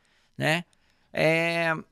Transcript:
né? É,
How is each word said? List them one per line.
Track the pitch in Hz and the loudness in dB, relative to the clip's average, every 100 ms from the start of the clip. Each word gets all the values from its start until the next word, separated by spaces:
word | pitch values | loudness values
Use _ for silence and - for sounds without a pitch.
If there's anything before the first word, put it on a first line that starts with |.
| _ _ _ - | _ _ _ -6
né? | 143 165 - _ _ _ _ | -2 -2 -6 _ _ _ _
É, | - 156 165 170 170 165 160 - | 0 2 2 0 0 -2 -2 -6